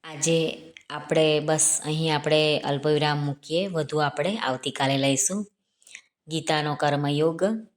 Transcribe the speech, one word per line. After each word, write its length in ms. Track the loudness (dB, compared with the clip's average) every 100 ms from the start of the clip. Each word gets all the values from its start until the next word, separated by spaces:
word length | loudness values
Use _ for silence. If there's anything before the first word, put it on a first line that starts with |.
આજે 680 | -14 -6 0 2 0 -6 -18 -20 _
આપણે 500 | -12 0 2 4 4
બસ 420 | 2 2 2 0
અહીં 320 | -2 -2 0 0
આપણે 440 | 2 2 4 0
અલ્પવિરામ 580 | 0 -2 2 2 2 0
મૂકીએ. 500 | -2 -6 -4 -2 -2
વધુ 300 | -4 -2 0
આપણે 400 | 0 0 -4 -2
આવતીકાલે 600 | -2 -2 -4 -2 0 2
લઈશું 500 | 2 2 0 -2 -8 _ _ _ _ -20 _ _ -8
ગીતાનો 480 | -6 0 0 0 0
કર્મયોગ. 680 | 0 0 0 2 0 2 -2 -2 -8